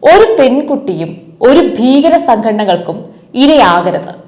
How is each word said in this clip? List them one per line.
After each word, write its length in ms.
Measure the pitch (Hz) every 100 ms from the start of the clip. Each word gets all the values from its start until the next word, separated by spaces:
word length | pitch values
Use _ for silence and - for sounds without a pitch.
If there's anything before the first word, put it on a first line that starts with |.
ഒരു 320 | 269 370 440 440
പെൺകുട്ടിയും 960 | 262 254 302 285 - 170 165 - - -
ഒരു 180 | 240 294
ഭീകര 580 | - - 247 277 311 330
സംഘടനകൾക്കും 960 | - 220 214 214 208 180 175 180 160 - _
ഇരയാകരുത്. 840 | 233 277 311 202 175 175 151 - -